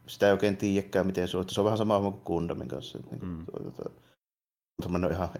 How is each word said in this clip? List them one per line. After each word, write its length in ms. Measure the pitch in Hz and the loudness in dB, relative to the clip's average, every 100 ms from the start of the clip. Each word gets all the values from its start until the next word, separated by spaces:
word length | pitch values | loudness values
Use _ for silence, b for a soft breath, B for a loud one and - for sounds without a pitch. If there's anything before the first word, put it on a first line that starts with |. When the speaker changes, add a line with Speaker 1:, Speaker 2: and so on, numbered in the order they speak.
| - | -14
Speaker 1:
sitä 180 | - 101 | 2 6
ei 60 | |
oikein 260 | 98 104 98 | 6 4 2
tiedäkään, 480 | 107 98 95 95 92 | 2 2 2 0 2
miten 220 | 92 92 | 0 0
se 100 | 92 | -2
on, 40 | |
että 120 | 92 | -2
se 80 | - | 2
on 40 | 101 | 2
vähän 120 | 110 | 2
sama 160 | 107 101 | 4 4
homma 120 | 101 | 2
kuin 120 | 98 - | -2 -2
Gundamin 420 | 85 85 78 - | -2 0 -4 -6
kanssa, 300 | 67 - - | -8 -10 -14
että 140 | - | -12
niinku 140 | - 92 | -10 -8
Speaker 2:
Mm. 200 | 82 82 | -8 -10
Speaker 1:
toi, 180 | - - | -10 -10
tota, 180 | - - - b b _ _ _ _ _ - | -10 -12 -12 b b _ _ _ _ _ -10
Ultraman 240 | - 90 90 | -2 0 0
on 60 | |
ihan, 180 | 85 90 - | 0 -2 -2